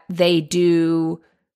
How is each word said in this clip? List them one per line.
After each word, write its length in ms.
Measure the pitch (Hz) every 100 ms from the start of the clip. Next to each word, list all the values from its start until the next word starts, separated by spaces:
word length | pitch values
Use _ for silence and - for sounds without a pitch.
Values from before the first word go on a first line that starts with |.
| -
they 320 | 175 175 170
do 800 | 151 180 175 170 165 165 160 170 _ _ _